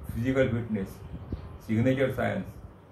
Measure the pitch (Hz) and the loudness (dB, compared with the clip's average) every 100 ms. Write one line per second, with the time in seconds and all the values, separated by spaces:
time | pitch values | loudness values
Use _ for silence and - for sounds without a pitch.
0 | - 117 123 131 127 117 110 104 95 - | -6 -2 2 4 4 2 0 -2 -2 -8
1 | - - - - - - - 110 131 131 | -12 -12 -8 -8 -8 -12 0 4 4 4
2 | 131 - 110 98 92 - - - - | 2 2 0 -2 -6 -10 -16 -18 -20